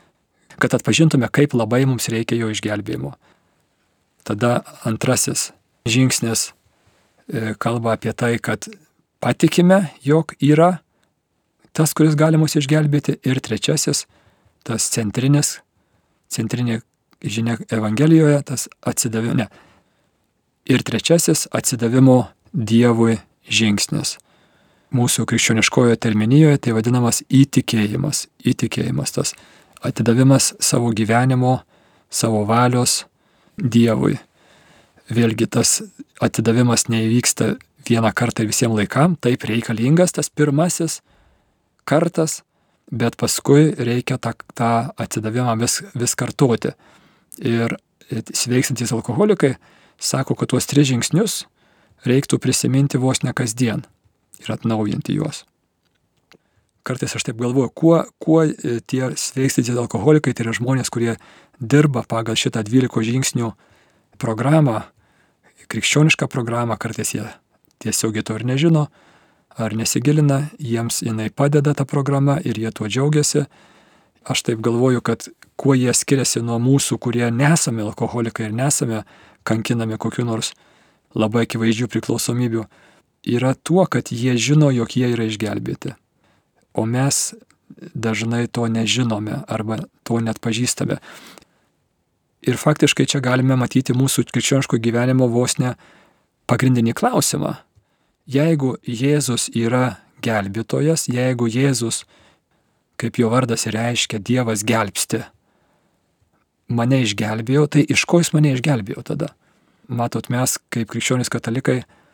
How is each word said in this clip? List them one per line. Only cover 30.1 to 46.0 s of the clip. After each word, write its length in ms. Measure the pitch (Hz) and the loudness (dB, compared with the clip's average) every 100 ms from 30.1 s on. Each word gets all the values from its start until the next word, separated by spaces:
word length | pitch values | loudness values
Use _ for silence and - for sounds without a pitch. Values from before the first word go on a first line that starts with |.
| 117 131 135 - - | 4 6 6 2 -2
savo 320 | - 127 117 | 0 0 0
gyvenimo, 680 | 107 107 117 127 127 127 131 - _ _ _ _ | 0 0 2 2 2 2 0 -4 _ _ _ _
savo 340 | - 117 110 104 | -4 0 0 2
valios 600 | 117 123 123 127 - - _ _ _ _ - | 2 4 2 0 -2 -6 _ _ _ _ -6
Dievui. 600 | 123 117 117 107 101 - - _ _ _ _ _ _ _ - | 0 4 4 4 0 -2 -8 _ _ _ _ _ _ _ -4
Vėlgi 380 | 117 113 110 113 | 0 0 0 -2
tas 280 | 117 113 - 214 - - - | 0 0 -2 -6 -16 -20 -4
atidavimas 640 | 110 - 113 113 123 113 - | -2 0 2 2 2 2 0
neįvyksta 640 | 113 113 120 - - - - - _ - | 0 2 2 0 0 -2 -4 -10 _ -2
vieną 240 | 113 110 - | 0 2 0
kartą 280 | - - | -2 -2
ir 80 | 110 | -2
visiem 240 | - 117 110 | 0 0 0
laikam, 400 | 98 - 165 170 | 0 2 2 2
taip 280 | 120 123 117 | 0 -2 -2
reikalingas 680 | 113 113 107 120 165 180 - | -4 -2 -2 2 4 4 0
tas 140 | 147 | -4
pirmasis 720 | - 147 143 175 - 165 - - _ _ _ _ _ _ _ - | 0 0 2 0 -2 -6 -6 -14 _ _ _ _ _ _ _ 0
kartas, 560 | 147 170 - 160 - - _ _ _ _ | 2 2 0 -2 -4 -14 _ _ _ _
bet 260 | 113 117 - | -4 -2 -2
paskui 560 | 113 - - 143 156 101 | -4 -2 4 4 4 2
reikia 420 | 117 120 - 127 | -2 -2 -4 -6
tą, 140 | 120 - - - | -6 -8 -12 -4
tą 160 | 117 117 131 - | 0 0 -2 -6
atsidavimą 600 | 107 - 110 117 123 113 | -8 -6 -4 -2 -2 0
vis, 200 | 120 - - | -2 -4 -6
vis 200 | 123 | -4